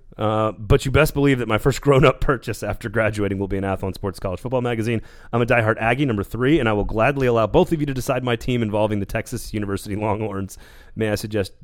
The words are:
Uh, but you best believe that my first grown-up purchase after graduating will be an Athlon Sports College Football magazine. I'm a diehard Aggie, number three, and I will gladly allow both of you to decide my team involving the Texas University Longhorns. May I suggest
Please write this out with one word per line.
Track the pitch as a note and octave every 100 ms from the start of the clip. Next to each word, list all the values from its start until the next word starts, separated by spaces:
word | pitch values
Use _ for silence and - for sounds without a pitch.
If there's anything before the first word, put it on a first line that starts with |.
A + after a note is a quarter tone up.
| - -
Uh, | G#2+ A2 A2
but | G2+ G#2 C#3+ C3+
you |
best | C3 D#3
believe | C#3+ C#3+ B2+
that | A2+
my | G#2+
first | C#3+ B2
grown-up | C#3+ C3+ C3 B2+
purchase | - B2+ - G#2+
after | G2+ G#2 A2+
graduating | A2 G#2+ G#2 G2 G2
will | G2
be | G2
an | G2
Athlon | F#2+ F#2+
Sports | - G2+ -
College | G2 F2+
Football | B2 B2+
magazine. | A#2+ A2+ A2 A2+ - - -
I'm | A#2
a | A#2+
diehard | A#2+ A2 A2+
Aggie, | A2 B2 C#3+
number | G#2
three, | F#2+ A2 B2+ D#3+
and | A2+
I |
will | G#2 F#2
gladly | G2+ A#2 C#3 B2+
allow | A#2 G#2+
both | G#2+ A#2
of | E3
you | D3
to |
decide | C3 A#2+ C3
my | B2 A#2
team | - B2
involving | A2 G#2 G#2+ G#2
the | F#2+
Texas | A2+ - A#2 -
University | G#2+ G2+ G2 G#2 G2+
Longhorns. | G#2+ G#2 A2 G2 F#2+ - - - - -
May | A2
I | G#2
suggest | G#2+ G#2+ F#2+ -